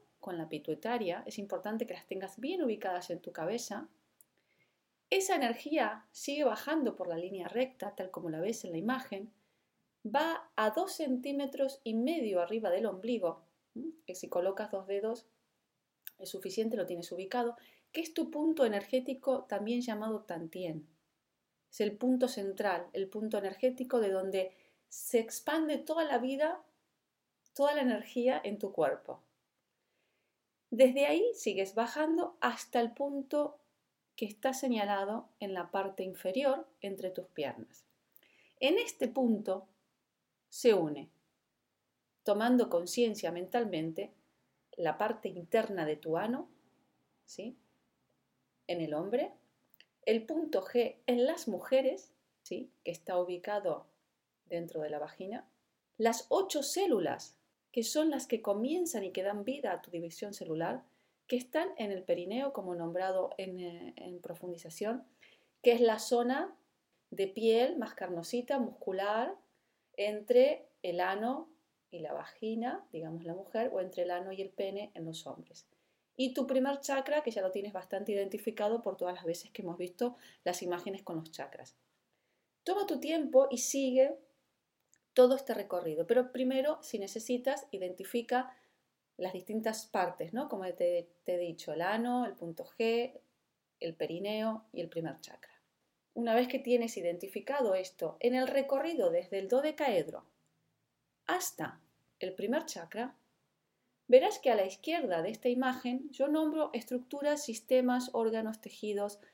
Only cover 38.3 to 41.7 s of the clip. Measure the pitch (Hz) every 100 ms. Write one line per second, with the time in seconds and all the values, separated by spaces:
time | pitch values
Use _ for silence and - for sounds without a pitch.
38.3 | _ _ - 277 392 466 - 247 269 240
39.3 | 208 - 190 - _ _ _ _ _ _
40.3 | _ _ - 240 196 156 143 - _ _
41.3 | _ _ _ _